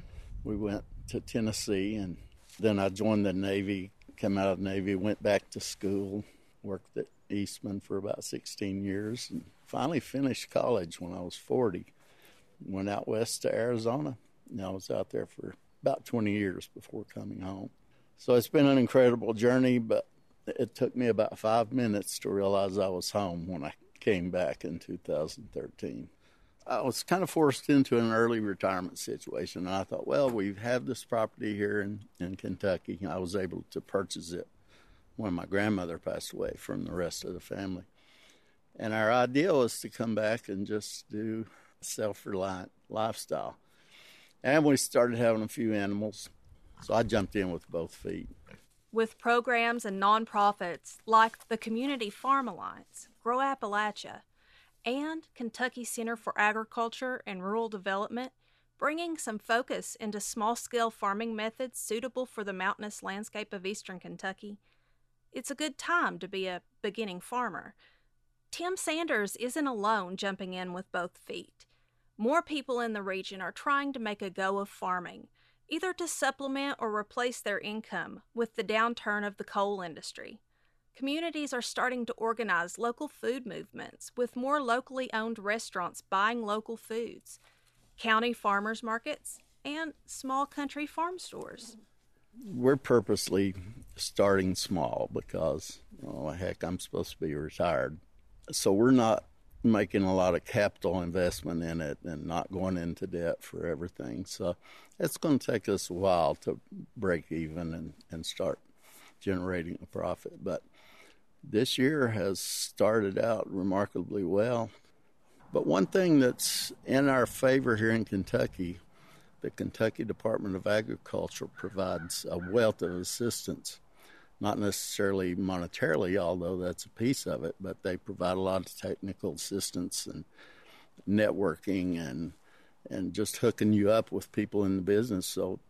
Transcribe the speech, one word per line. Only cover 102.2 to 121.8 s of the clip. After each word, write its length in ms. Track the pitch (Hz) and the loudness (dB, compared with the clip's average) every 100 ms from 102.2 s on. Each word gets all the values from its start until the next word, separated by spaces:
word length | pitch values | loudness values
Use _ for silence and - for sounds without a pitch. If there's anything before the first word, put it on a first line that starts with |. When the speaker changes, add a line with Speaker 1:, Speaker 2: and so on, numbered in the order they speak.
| 78 | -4
Speaker 1:
not 240 | 82 - | -4 -4
going 240 | 92 92 90 | -2 -2 0
into 320 | 85 - 95 | -2 -6 -6
debt 340 | 90 82 - | -2 -2 -2
for 240 | - 82 82 | -6 -6 -4
everything. 580 | 73 87 - 62 60 | -4 -6 -8 -8 -8
So 320 | 98 - 92 - - - - - | -8 -4 -4 -4 -10 -20 -16 -4
it's 160 | 160 - | -4 0
gonna 220 | 170 131 | 2 2
take 300 | - 117 - | 2 0 2
us 220 | 95 - | 0 0
a 40 | |
while 420 | 90 95 87 76 76 | 0 4 6 4 2
to 240 | - 67 - 196 - - | -4 -4 -8 -16 -14 -4
break 340 | 98 85 - | 0 0 0
even 440 | 80 78 80 82 | -4 -4 -4 -6
and, 180 | 80 80 76 - | -6 -10 -14 -14
and 140 | 82 | -10
start 360 | 82 - 90 - _ _ - - - _ | -8 -2 -2 -4 _ _ -20 -20 -20 _
generating 580 | 98 92 92 90 85 - | -2 0 0 -2 -4 -8
a 40 | 92 | -8
profit. 580 | - 87 87 - - | -4 -4 -4 -8 -8
But 180 | 95 78 - - - - - _ _ _ | -4 -4 -6 -20 -20 -20 -20 _ _ _
this 340 | - 107 131 - | -2 2 2 4
year 320 | 131 156 120 | 4 4 2
has 300 | 110 95 92 | 2 0 0
started 800 | - - - - 104 113 98 98 | -4 -6 -6 2 4 6 2 2
out 340 | 110 107 - | 2 0 -2
remarkably 680 | 95 98 95 104 98 87 101 | 0 2 2 2 -2 -2 -2
well. 480 | 87 98 117 117 110 - _ _ _ _ _ - - | 2 4 4 2 -2 -8 _ _ _ _ _ -20 -2
But 140 | - - | 0 4
one 200 | 170 180 | 4 4
thing 340 | 196 180 147 | 4 6 8
that's 520 | 127 - - - - - - | 6 4 -2 -2 -4 -8 0
in 220 | 131 139 | 4 6
our 180 | 131 113 | 4 2
favor 500 | - 131 135 127 107 | 4 4 6 4 4
here 140 | 113 | 4
in 140 | 113 | 2
Kentucky, 720 | 107 98 90 120 123 - 87 87 - - - - - - | 2 -2 2 2 0 -2 -6 -6 -14 -20 -20 -20 -20 -10
the 100 | - | -8
Kentucky 540 | - - - 110 - | -4 -4 0 0 0
Department 520 | 110 95 113 110 101 92 | -6 -4 -2 -2 -2 -2
of 100 | 101 | 2
Agriculture 800 | 107 117 107 - 92 85 - - | 2 0 -6 -6 -4 -4 -6 -10
provides 760 | - 92 90 | -8 -6 -2